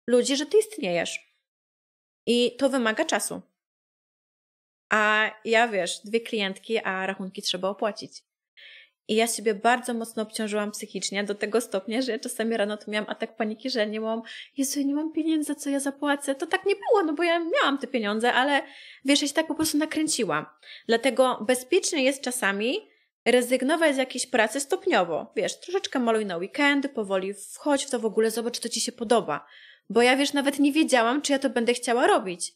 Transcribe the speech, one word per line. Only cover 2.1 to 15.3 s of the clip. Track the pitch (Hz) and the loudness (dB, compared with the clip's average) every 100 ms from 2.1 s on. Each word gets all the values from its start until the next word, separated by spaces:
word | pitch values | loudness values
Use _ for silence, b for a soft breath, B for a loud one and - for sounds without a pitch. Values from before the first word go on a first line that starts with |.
| _ - | _ 0
I | 240 247 240 | 2 2 0
to | 269 | 0
wymaga | 262 226 214 | 2 0 0
czasu. | 320 214 - 190 - _ _ _ _ _ _ _ _ _ _ _ _ _ _ | 0 -2 -2 -8 -12 _ _ _ _ _ _ _ _ _ _ _ _ _ _
A | 214 214 214 214 - | 0 2 2 0 -4
ja, | 220 226 233 | 0 2 4
wiesz, | 202 175 - | 0 -2 -6
dwie | 202 226 | -4 -4
klientki, | 233 226 196 196 - 220 | -2 -2 -4 -6 -4 -2
a | - 190 190 | -2 -4 -4
rachunki | 196 190 196 | -6 -10 -8
trzeba | - 185 190 | -6 -4 -4
opłacić. | 202 220 202 - - - _ _ _ B B B _ - | -4 -4 -6 -14 -20 -20 _ _ _ B B B _ -2
I | |
ja | 214 226 | 0 0
siebie | - 214 | 0 -2
bardzo | 202 233 247 240 | 0 2 2 -2
mocno | 233 226 - | -6 -6 -8
obciążyłam | 214 - 214 208 208 | -8 -6 -4 -4 -4
psychicznie | - 214 190 - 196 | -8 -10 -8 -6 -4
do | 208 | -4
tego | 202 208 220 | -4 -2 -2
stopnia, | 247 196 190 220 | -2 -4 -4 -4
że | 254 | -2
ja | 220 | -4
czasami | 247 - 226 226 | -6 -4 -2 0
rano | 208 214 | -2 -4
to | 208 | -4
miałam | 214 202 | -4 -4
atak | 214 180 - | -6 -8 -4
paniki, | 214 214 269 | -6 -4 -4
że | 247 214 | -2 -2
nie | 214 | -2
mam, | 220 226 233 B B - | -4 -6 -8 B B -4
Jezu, | 269 294 | -2 -2
ja | 277 | -2
nie | |
mam | 285 320 | -2 -2
pieniędzy, | 320 320 | -2 0